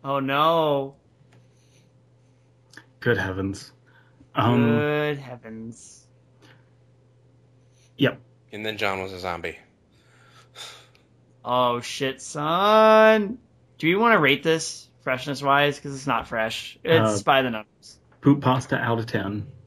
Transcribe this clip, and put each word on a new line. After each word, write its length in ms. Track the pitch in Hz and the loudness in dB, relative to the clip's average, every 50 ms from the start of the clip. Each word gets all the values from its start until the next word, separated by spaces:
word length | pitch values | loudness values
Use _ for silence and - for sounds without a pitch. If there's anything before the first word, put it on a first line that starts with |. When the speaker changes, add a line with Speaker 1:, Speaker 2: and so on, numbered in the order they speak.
| _ | _
Speaker 1:
Oh, 140 | 139 139 139 | -4 -4 -4
no. 760 | 135 135 139 143 151 160 165 165 160 151 143 139 135 139 143 _ _ _ _ _ _ _ _ _ _ _ _ _ _ _ _ _ _ _ _ _ _ _ _ _ _ _ _ _ _ _ _ _ _ _ _ - - _ _ _ | -2 -2 -2 0 0 2 2 2 2 0 0 -2 -2 -6 -12 _ _ _ _ _ _ _ _ _ _ _ _ _ _ _ _ _ _ _ _ _ _ _ _ _ _ _ _ _ _ _ _ _ _ _ _ -20 -20 _ _ _
Speaker 2:
Good 180 | - 123 117 98 | -2 -2 0 0
heavens. 540 | 95 95 92 92 95 98 98 - - - _ _ _ _ _ _ _ _ _ _ - _ _ | -2 -6 -6 -6 -6 -6 -6 -8 -14 -20 _ _ _ _ _ _ _ _ _ _ -20 _ _
Um, 300 | - 117 120 120 120 120 | 0 0 2 2 2 2
Speaker 1:
Good 520 | - 147 147 147 147 151 151 151 151 147 143 | 2 2 0 0 0 -2 -2 -2 -4 -6 -8
heavens. 880 | 135 127 123 120 117 113 113 113 113 113 113 - - - - - _ _ _ _ _ _ _ _ _ - - _ _ _ _ _ _ _ _ _ _ _ _ _ _ _ _ _ _ _ _ _ _ _ _ _ _ _ _ - | -10 -16 -18 -18 _ -16 -16 -14 -14 -14 -16 -18 -20 -20 -20 -20 _ _ _ _ _ _ _ _ _ -20 -20 _ _ _ _ _ _ _ _ _ _ _ _ _ _ _ _ _ _ _ _ _ _ _ _ _ _ _ _ -2
Speaker 2:
Yep. 220 | 123 127 - - - _ _ _ _ _ | -2 -2 -2 -4 -20 _ _ _ _ _
Speaker 3:
And 140 | - 104 107 | -14 -10 -8
then 120 | 110 107 104 | -8 -6 -4
John 240 | 107 101 95 95 | -4 -4 -2 -4
was 120 | 95 95 95 | -6 -8 -10
a 60 | 90 | -10
zombie. 360 | 90 92 87 85 85 85 78 - - _ _ _ _ _ _ _ _ _ _ _ _ _ _ - - _ _ - - - - - - _ _ _ _ _ _ _ _ _ _ _ _ | -8 -8 -8 -6 -8 -10 -12 -12 -20 _ _ _ _ _ _ _ _ _ _ _ _ _ _ -20 -20 _ _ -20 -20 -20 -20 -20 -20 _ _ _ _ _ _ _ _ _ _ _ _
Speaker 1:
Oh, 340 | 120 123 127 127 123 120 120 | 0 2 2 4 2 0 -2
shit, 420 | 120 - - - 143 131 131 - | -6 -10 -8 -6 -6 -6 -6 -8
son. 1160 | - - - 151 147 156 165 180 196 208 214 220 220 220 220 220 220 220 220 220 208 190 226 - _ _ _ _ _ _ _ _ | -14 -12 -10 -6 -4 -2 -2 0 2 4 6 6 8 8 8 8 8 8 6 4 2 -2 -6 -12 _ _ _ _ _ _ _ _
Do 100 | - 160 | 0 0
we 80 | 175 | 2
wanna 240 | 196 226 233 226 196 | 2 4 4 4 4
rate 240 | 151 135 143 139 - | 4 4 2 2 2
this 460 | 165 160 160 156 - - - - _ _ _ _ | 0 0 0 -2 -8 -12 -14 -20 _ _ _ _
freshness-wise? 760 | - 160 - - 147 143 131 143 139 139 143 147 143 139 - | -6 -6 -6 -6 -8 -8 -4 0 2 2 4 2 2 -2 -4
'Cause 160 | - 147 139 | -10 -12 -12
it's 120 | 135 135 143 | -10 -4 -4
not 200 | 123 113 - - | -4 -4 -4 -6
fresh. 500 | - 113 110 113 - - - - - _ _ | -4 -4 -4 -4 -4 -8 -12 -14 -18 _ _
It's 380 | - 160 - 113 110 107 101 | 2 2 4 4 2 0 0
Speaker 2:
Uh, 20 | 104 | 0
Speaker 1:
by 180 | 170 143 135 | 2 2 2
the 100 | 131 123 | 2 -2
numbers. 460 | 117 110 107 _ _ _ _ - - _ _ _ _ _ | -6 -8 -12 _ _ _ _ -20 -20 _ _ _ _ _
Speaker 2:
poop 220 | - 143 143 143 | 2 2 2 4
pasta 340 | 139 131 127 127 127 - 139 | 2 0 0 0 -2 -4 -6
out 240 | 127 117 117 117 113 | -4 -2 -2 -4 -4
of 60 | 110 | -4
ten. 420 | 113 - 107 98 95 101 104 101 - - - - | -4 -6 -4 -4 -4 -8 -8 -10 -12 -18 -20 -20